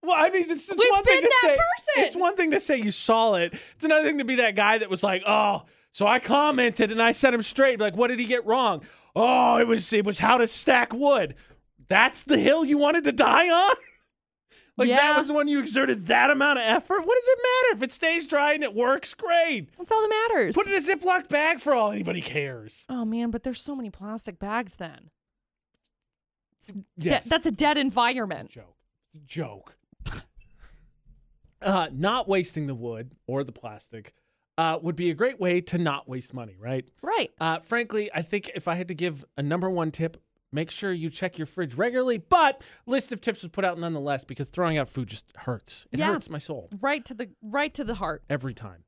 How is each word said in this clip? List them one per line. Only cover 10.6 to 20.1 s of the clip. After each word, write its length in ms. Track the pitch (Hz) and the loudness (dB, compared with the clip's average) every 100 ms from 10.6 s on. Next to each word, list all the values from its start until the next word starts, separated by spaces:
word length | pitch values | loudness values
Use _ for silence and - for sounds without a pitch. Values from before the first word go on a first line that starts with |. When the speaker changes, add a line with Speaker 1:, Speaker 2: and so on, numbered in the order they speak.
| - 254 247 | 4 4 2
Speaker 1:
wood." 420 | 233 285 269 160 - - _ _ _ _ | 0 2 2 0 -8 -20 _ _ _ _
That's 320 | 190 247 - | 4 4 2
the 140 | - 285 | 0 2
hill 260 | 302 311 294 | 4 4 2
you 120 | 294 | 2
wanted 260 | 285 339 285 | 4 2 0
to 60 | |
die 380 | 240 240 320 349 | 2 4 6 4
on? 260 | 339 392 508 | 4 4 2
<laughs> 40 | - _ _ _ _ _ _ _ _ - | -4 _ _ _ _ _ _ _ _ 0
Like, 100 | 247 | 4
that 120 | 254 294 | 4 6
Speaker 2:
Yeah. 40 | 302 | 4
Speaker 1:
was 80 | 277 | 2
the 80 | |
one 140 | 294 294 | 0 2
you 100 | 285 | 0
exerted 480 | 254 247 269 233 175 | 0 0 0 0 2
that 240 | 233 254 | 4 6
amount 300 | 285 277 269 | 4 2 2
of 60 | 226 | 2
effort? 340 | 226 - 392 | 0 2 -2
What 160 | 339 494 | 2 2
does 100 | 494 | 4
it 120 | 508 | 2
matter? 360 | 494 508 508 359 | 2 2 2 2
If 40 | |
it 100 | 247 | -4
stays 360 | - 330 330 294 | -2 0 0 0
dry 260 | 294 294 | 0 2
and 100 | 302 | 0
it 120 | 285 202 | -2 0
works, 400 | 240 277 - - | 0 0 -2 -8
great. 540 | 427 339 330 254 151 _ | 0 2 2 -2 -8 _
Speaker 2:
That's 160 | 349 | -2
all 100 | 440 | 0
that 260 | 440 | 0